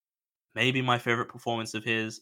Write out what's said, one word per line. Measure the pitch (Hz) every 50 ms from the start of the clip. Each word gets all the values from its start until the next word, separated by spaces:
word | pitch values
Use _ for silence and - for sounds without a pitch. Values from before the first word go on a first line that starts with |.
| _ _ _ _ _ _ _ _ _ _ _
maybe | 110 117 127 131 131
my | 127 127 120 120
favorite | - 123 117 117 120 -
performance | - 120 - 120 117 113 113 110 -
of | 110 107
his. | 120 113 113 110 110 110 -